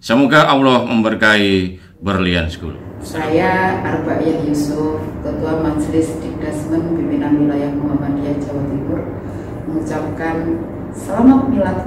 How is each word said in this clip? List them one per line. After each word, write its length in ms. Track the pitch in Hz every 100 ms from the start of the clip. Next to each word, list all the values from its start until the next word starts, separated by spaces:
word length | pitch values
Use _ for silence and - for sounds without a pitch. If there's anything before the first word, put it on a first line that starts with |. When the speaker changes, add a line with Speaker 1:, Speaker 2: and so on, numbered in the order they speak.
Speaker 1:
Semoga 480 | - 120 135 151 160
Allah 320 | 139 131 123
memberkahi 960 | 117 117 110 101 107 104 101 95 92 90 - -
Berlian 480 | 101 95 92 87 82
School. 240 | - 82 69 - -
Speaker 2:
Saya 800 | - 160 156 165 185 185 185 185 165
Arbaiyah 560 | 160 151 151 160 151 147
Yusuf, 480 | 147 147 151 151 156 - -
Ketua 320 | 147 147 156 160
Majelis 480 | 156 151 - 160 160 -
Dikdasmen 720 | - - - - - 165 339
Pimpinan 480 | 165 - - - 147
Wilayah 320 | 147 143 143
Muhammadiyah 640 | - 147 143 139 143 143 143
Jawa 200 | 143 143 139
Timur, 320 | 143 - 143 - - - - - -
mengucapkan 960 | - 160 156 151 151 151 165 165 165 165 - - -
selamat 640 | - - 214 262 262 - 202
milad 240 | 185 180